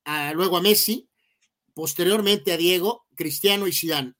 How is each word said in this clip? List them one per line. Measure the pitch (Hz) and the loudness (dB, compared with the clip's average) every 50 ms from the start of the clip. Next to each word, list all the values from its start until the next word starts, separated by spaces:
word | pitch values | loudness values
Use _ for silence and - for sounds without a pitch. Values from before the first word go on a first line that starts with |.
| _ | _
a, | 147 151 151 143 147 156 | -6 -6 -4 -4 -4 -2
luego | 170 190 190 180 | -2 0 0 0
a | 170 | 2
Messi, | 185 208 208 - - 214 226 - - _ _ _ _ _ _ _ _ _ _ _ _ _ _ | 4 4 4 4 2 0 -2 -6 -8 _ _ _ _ _ _ _ _ _ _ _ _ _ _
posteriormente | 156 160 147 - 170 170 180 208 220 202 202 208 202 - 185 | -8 -8 -6 -4 0 2 2 2 2 2 2 0 2 0 -2
a | 170 | -2
Diego, | 160 170 180 185 175 180 214 240 - _ _ _ | 2 2 2 2 2 0 -2 -4 -4 _ _ _
Cristiano | - 165 151 143 - - 196 202 202 196 | -8 -8 -6 -4 0 2 2 2 2 0
y | 185 | -2
Zidane | - - 170 160 156 143 131 123 - | -2 -2 -2 -2 -2 -4 -4 -6 -12